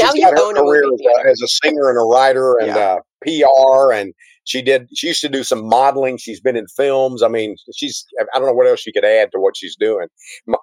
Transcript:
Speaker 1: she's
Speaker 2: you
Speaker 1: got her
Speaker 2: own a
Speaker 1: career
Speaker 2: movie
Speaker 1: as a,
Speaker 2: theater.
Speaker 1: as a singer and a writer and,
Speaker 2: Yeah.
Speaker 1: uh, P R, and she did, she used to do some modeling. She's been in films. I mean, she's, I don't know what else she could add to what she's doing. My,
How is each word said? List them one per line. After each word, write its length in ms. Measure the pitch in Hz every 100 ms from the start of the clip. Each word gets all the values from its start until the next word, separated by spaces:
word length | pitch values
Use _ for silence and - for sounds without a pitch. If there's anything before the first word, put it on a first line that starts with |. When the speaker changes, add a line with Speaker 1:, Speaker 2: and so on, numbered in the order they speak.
| 247
Speaker 1:
she's 40 | 302
Speaker 2:
you 60 |
Speaker 1:
got 160 | 185 151
her 60 | -
Speaker 2:
own 120 | 139
a 40 |
Speaker 1:
career 220 | 143 147 139
Speaker 2:
movie 200 | 120 123
Speaker 1:
as 60 |
a, 40 | 120
Speaker 2:
theater. 120 | 135
Speaker 1:
as 120 | 120
a 60 | 120
singer 420 | - 156 151 135
and 80 | 120
a 60 |
writer 520 | 113 123 135 131 131 120
and, 80 | 107
Speaker 2:
Yeah. 100 | 104
Speaker 1:
uh, 200 | 98 90 - _
P 200 | 151 156
R, 480 | 139 135 135 131 135
and 220 | 110 98 - _ _ -
she 160 | 131
did, 260 | 131 131 120 -
she 120 | 147
used 140 | -
to 80 | 147
do 140 | 139
some 240 | 123 117 110
modeling. 500 | 117 139 135 131 123
She's 220 | - 98
been 160 | 120 120
in 120 | 101
films. 540 | - 139 135 131 123
I 60 | 113
mean, 280 | 113 107 95 - -
she's, 300 | 143 - - 123 107
I 60 | 127
don't 80 | 135
know 60 |
what 140 | 123 127
else 120 | 120
she 100 | 113
could 120 | 104 104
add 240 | 110 104
to 60 | 95
what 180 | 98 -
she's 180 | 90 -
doing. 320 | 107 104 87 _ - - -
My, 100 | 113